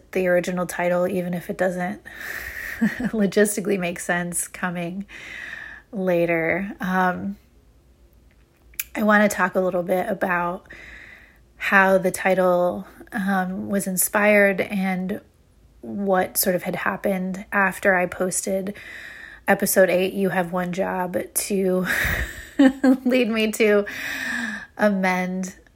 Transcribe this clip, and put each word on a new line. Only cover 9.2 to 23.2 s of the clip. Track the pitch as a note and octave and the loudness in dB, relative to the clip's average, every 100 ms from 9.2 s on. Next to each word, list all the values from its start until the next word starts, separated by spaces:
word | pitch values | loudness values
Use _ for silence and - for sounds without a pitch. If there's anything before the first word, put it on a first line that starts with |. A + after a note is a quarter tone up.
| G#3 | 4
talk | - F3+ F#3+ | 2 0 0
a | |
little | F#3 F3+ | 0 0
bit | F3 F3+ G3 | 0 0 -2
about | F#3 G3 F3 F3 F#3+ - - - - - - - _ _ - | -2 -2 0 -2 -6 -12 -20 -20 -20 -20 -20 -20 _ _ -8
how | - G3+ F#3+ F#3+ | 2 4 6 4
the | F3+ | 2
title, | F3+ F#3+ F#3 F3+ F3 F3+ G3+ - - - | 0 0 4 4 4 2 -2 -8 -18 -10
um, | A#3 G3 F#3+ F#3 F#3+ G#3+ | -4 0 0 -2 -4 -2
was | G3 F#3+ | -2 -2
inspired | F#3 - G#3+ G#3 G#3 G3+ F#3+ | -2 0 2 6 6 6 2
and | - G3+ F#3+ F#3 F#3 G#3 - _ _ _ _ _ | -2 -2 -2 -2 -4 -6 -10 _ _ _ _ _
what | A#3 G#3+ G3 F#3 - - | -10 -4 0 2 2 0
sort | G3 | 0
of | F3+ | 0
had | - F3+ | -2 -4
happened | - F#3+ G#3 F#3+ F#3 F#3 - | -2 -2 -2 -2 -2 -6 -2
after | G#3 F#3+ - G3+ F3+ | 2 2 2 2 2
I | F3+ | 2
posted | - F#3 - G#3 F#3+ F#3+ G#3 - - - - - - - | -2 -4 -2 -2 -4 -4 -8 -14 -16 -18 -18 -20 -4 0
episode | G3 G3+ G#3 F#3 | 2 4 4 6
eight, | F3+ F#3+ | 4 0
"You | G3 F#3+ | 0 0
Have | F#3 E3+ | 0 -2
One | F3+ F3+ | -2 -2
Job," | F3 F#3 F#3 F3+ F3+ F3+ | -2 -2 -2 -2 -4 -6
to | - - G3 F#3 F#3 F#3 - - - - - - - | -6 -2 0 2 2 0 0 0 -2 -4 -8 -4 4
<laughs> | C4 C4+ C4 C4 | 4 6 4 4
lead | B3 B3+ | 4 2